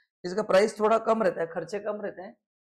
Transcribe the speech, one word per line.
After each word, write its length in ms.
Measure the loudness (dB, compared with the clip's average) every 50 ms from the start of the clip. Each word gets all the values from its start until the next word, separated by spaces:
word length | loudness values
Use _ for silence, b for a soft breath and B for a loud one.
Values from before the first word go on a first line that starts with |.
| b b _ _ -10
इसका 180 | -6 -4 -4
price 380 | 0 4 4 4 4 4 2 2
थोड़ा 180 | 2 2 2 2
कम 240 | 2 2 2 2
रहता 180 | 2 0 0 0
है, 60 | -4
खर्चे 320 | -4 -4 -6 -6 -6 -6 -6
कम 200 | -4 -6 -6 -6
रहते 220 | -6 -10 -10 -12
हैं 140 | -14 -16 -16 _ _ _ _ _ _